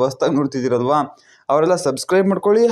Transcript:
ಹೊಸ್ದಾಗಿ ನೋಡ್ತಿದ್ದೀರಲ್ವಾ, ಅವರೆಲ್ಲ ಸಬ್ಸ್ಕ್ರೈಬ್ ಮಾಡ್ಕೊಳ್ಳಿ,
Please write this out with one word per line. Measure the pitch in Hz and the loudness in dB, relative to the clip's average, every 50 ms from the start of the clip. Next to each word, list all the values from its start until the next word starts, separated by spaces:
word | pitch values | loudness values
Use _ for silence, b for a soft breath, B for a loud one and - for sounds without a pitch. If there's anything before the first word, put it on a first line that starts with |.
ಹೊಸ್ದಾಗಿ | 123 135 135 - 151 147 - 139 | 0 -2 -2 -2 -2 0 0 0
ನೋಡ್ತಿದ್ದೀರಲ್ವಾ, | 147 131 135 135 123 127 120 123 120 127 147 151 139 - - b b b b b b b | -2 -2 -4 -4 -4 -2 -2 0 0 0 0 0 -2 -4 -8 b b b b b b b
ಅವರೆಲ್ಲ | 131 151 156 180 180 170 160 - | 0 0 2 2 0 0 -2 -4
ಸಬ್ಸ್ಕ್ರೈಬ್ | 135 135 - - 180 190 196 190 | -4 -4 -4 -2 0 0 2 2
ಮಾಡ್ಕೊಳ್ಳಿ, | 196 185 - 202 208 220 233 233 | 0 -2 0 0 2 2 2 2